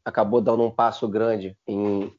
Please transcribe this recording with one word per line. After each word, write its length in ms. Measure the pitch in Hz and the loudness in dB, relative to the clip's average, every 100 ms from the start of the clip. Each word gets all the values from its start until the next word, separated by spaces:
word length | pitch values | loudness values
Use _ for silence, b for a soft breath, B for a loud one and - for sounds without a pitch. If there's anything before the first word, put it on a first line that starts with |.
acabou 360 | - - 104 120 | -6 0 2 2
dando 220 | 107 113 | 2 2
um 80 | 117 | 0
passo 380 | 117 117 110 113 | 2 0 0 -4
grande 480 | 104 113 110 95 95 - | 0 0 0 -4 -12 -6
em, 460 | 101 104 101 104 | -2 0 -2 -4